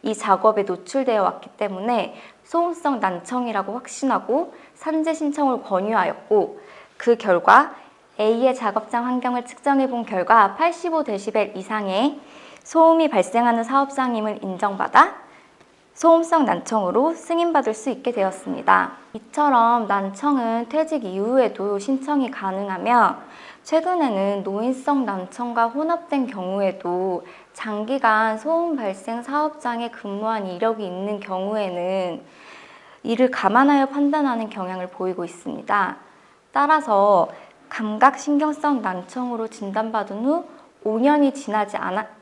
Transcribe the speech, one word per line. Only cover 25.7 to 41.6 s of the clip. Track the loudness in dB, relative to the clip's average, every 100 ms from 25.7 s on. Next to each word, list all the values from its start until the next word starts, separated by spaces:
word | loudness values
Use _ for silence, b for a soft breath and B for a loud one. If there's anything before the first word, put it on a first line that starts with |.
| 0 -2 -4 -2 -2 -2
경우에도 | -6 -6 -2 -2 -2 -4 -2 -2 -4 B B B
장기간 | -12 -8 -6 -4 0 2 4 2 -2
소음 | -2 0 0 -2
발생 | -4 -6 -8 -8
사업장에 | -4 -2 -2 -4 -8 -6 -8
근무한 | -8 -10 -6 -4 -4 -6
이력이 | -2 -2 -2 -6
있는 | -6 -6 -6
경우에는 | -6 -6 -4 -4 -4 -4 -2 -2 -4 -6 B B B B B B B B
이를 | -4 2 2
감안하여 | 2 2 4 4 4 2
판단하는 | 0 0 2 0 -2 -6
경향을 | -8 -8 -8 -10
보이고 | -6 -4 -4 -8
있습니다. | -10 -12 -10 -2 0 0 -6 b b b b _
따라서 | -2 2 2 4 4 6 6 2 B B _ -16
감각신경성 | -8 -6 4 4 4 0 0 0 0 -2 0
난청으로 | -2 -6 -8 -8 -6 -6 -8
진단받은 | -8 -6 -4 -2 -4 -6 -4 0
후 | 0 -4 B B _
오 | -4 2
년이 | 4 4 2
지나지 | 0 -4 -2